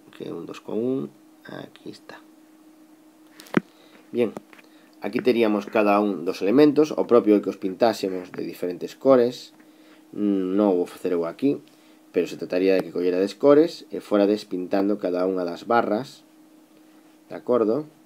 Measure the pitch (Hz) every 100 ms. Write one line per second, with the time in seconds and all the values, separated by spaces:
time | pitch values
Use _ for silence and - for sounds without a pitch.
0 | - - - 85 85 - - 101 123 131
1 | 143 - _ _ - - - - - -
2 | - - - _ _ _ - _ - _
3 | _ _ _ - - - - _ - -
4 | _ 120 113 - - - - - _ -
5 | 101 110 110 117 113 104 98 117 101 101
6 | 104 90 85 92 95 123 151 139 151 -
7 | - 120 104 104 95 92 95 90 117 107
8 | 98 92 90 - 82 82 90 87 82 -
9 | 135 135 120 123 - _ - _ - -
10 | _ 101 104 98 92 98 104 90 87 -
11 | 95 87 82 82 139 143 - _ _ -
12 | _ 90 82 - - 90 95 95 87 85
13 | 90 90 98 - 139 143 165 - - 90
14 | - 104 101 104 - 92 90 98 98 104
15 | 98 90 92 92 87 87 - 117 104 104
16 | 139 - _ _ _ _ _ _ _ -
17 | _ _ - 90 - 120 107 123 151 _